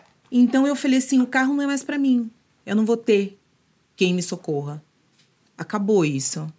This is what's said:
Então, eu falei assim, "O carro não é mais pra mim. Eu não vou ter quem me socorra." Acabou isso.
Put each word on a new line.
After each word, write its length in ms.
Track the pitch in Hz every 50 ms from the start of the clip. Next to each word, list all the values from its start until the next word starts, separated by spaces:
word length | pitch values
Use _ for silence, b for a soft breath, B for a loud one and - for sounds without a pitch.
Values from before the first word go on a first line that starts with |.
| - _ _ _ _ - -
Então, 340 | 247 247 240 277 269 269
eu 80 | 285 285
falei 220 | 269 - 277 254
assim, 240 | 262 262 - 277 262
"O 60 | 247
carro 260 | 247 254 262 262 262 285
não 120 | 285 285
é 20 |
mais 160 | 277 277 277 277
pra 160 | - 285 285
mim. 320 | 277 269 254 240 233 226 _ _ _ _ _ _ -
Eu 100 | - 202
não 120 | 214 220
vou 100 | 214 233
ter 400 | 226 226 - 214 196 202 196 - _ _ _ _ _ _ _ _ _ _ _ _
quem 200 | - 185 180 180
me 80 | 180 170
socorra." 600 | - 185 175 - - 156 143 143 143 147 151 - _ _ _ _ _ _ _ _ _ _ _ _ _ _ -
Acabou 440 | 165 - - 214 202 196 214 196 165
isso. 440 | 151 139 135 131 - - 160 156 156 -